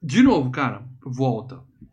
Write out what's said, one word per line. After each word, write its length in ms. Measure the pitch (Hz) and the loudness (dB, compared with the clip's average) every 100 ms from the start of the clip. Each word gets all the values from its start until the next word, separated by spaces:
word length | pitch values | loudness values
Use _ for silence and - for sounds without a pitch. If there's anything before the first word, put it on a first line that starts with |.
de 200 | 147 196 | -2 4
novo, 300 | 262 180 127 | 6 4 0
cara, 320 | 147 127 101 - - | -2 -4 -6 -14 -18
volta. 580 | 135 123 131 110 127 131 - _ - | -12 -4 -2 -2 -8 -18 -20 _ -18